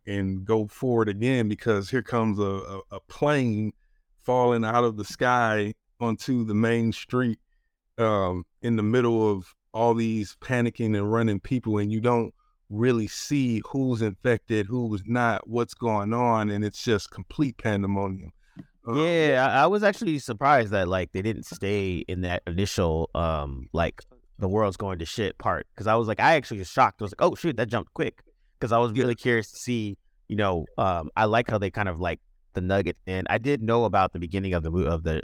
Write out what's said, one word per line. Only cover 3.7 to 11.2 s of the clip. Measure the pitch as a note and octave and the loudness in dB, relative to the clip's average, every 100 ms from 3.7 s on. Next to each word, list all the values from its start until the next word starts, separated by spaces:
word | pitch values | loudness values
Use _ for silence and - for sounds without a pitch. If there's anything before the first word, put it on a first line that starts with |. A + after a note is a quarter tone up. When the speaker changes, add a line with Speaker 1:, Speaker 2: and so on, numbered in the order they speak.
| - _ _ _ _ | -6 _ _ _ _
Speaker 1:
falling | - B2+ B2 A#2 | 0 4 4 4
out | A2 A#2+ | 2 2
of | A#2+ G#2 | 2 0
the | |
sky | G2+ - B2+ B2 A2+ G#2+ G#2 - _ - | -10 -2 2 4 2 2 -2 -6 _ -6
onto | A#2 A2 - B2 | -4 -2 -2 -2
the | A2 | 0
main | G#2 A2+ A#2 A2+ | 2 2 2 0
street, | - - B2 B2 A2 _ _ _ _ _ - | -2 -4 -2 0 -2 _ _ _ _ _ 0
um, | A2+ G#2 F#2 F2+ - _ | 2 2 0 -2 -8 _
in | A#2+ A2+ | -2 0
the | |
middle | G#2+ B2 A#2+ A2+ G#2+ | 2 4 4 4 2
of | G2 F2+ _ _ | 0 -6 _ _
all | A2+ A#2+ | 0 2
these | A2+ A2+ A2 G2+ - | 2 2 -2 -4 -10
panicking | - B2+ A#2+ - A2 G#2 | -4 0 0 0 0 0
and | G#2 | 2
running | A2+ | 2